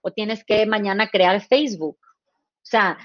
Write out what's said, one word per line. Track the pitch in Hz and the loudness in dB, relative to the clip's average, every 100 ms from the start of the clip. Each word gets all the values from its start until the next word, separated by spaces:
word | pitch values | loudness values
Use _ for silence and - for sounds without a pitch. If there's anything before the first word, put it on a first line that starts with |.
o | 190 | -10
tienes | - 214 220 | -6 -6 -6
que | - 214 214 | -2 0 2
mañana | 214 202 196 214 | 0 -2 -2 0
crear | 196 180 202 | 2 2 2
Facebook. | - 254 294 185 156 - | 2 0 0 -6 -10 -10
O | _ _ _ _ _ _ - | _ _ _ _ _ _ -4
sea, | 226 196 156 | 0 0 -4